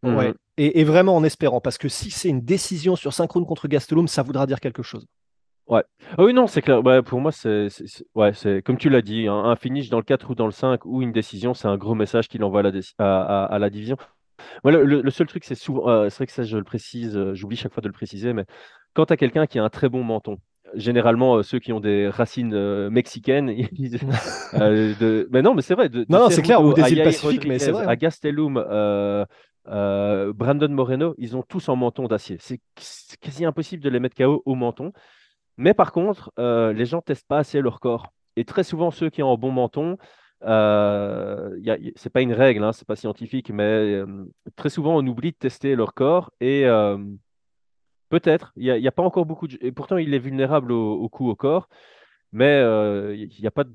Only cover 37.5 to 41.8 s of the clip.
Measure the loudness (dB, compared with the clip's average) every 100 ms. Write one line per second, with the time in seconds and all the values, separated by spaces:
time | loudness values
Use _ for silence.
37.5 | -2 -2 -2 -4 -4 -6 _ _ -8 -4
38.5 | -2 -4 -2 -4 -2 -6 -2 0 0 0
39.5 | -2 -2 -2 -6 -6 _ _ _ _ 0
40.5 | 2 4 4 2 0 -4 -6 -8 -10 -10
41.5 | -8 -6 -6